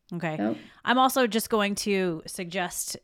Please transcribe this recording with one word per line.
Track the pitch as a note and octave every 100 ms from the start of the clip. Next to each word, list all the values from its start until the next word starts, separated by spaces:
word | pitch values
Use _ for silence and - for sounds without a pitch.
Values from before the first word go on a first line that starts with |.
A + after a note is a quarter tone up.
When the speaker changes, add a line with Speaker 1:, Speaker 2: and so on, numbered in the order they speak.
| _
Speaker 1:
Okay. | F3 E3+ D#3
Speaker 2:
Yep. | - - - -
Speaker 1:
I'm | - B3
also | C4 C4+ B3
just | A3 -
going | A3 G3+ G3+
to | G#3+ G3 F#3 D#3+ -
suggest, | - F3 F#3 F3 - - -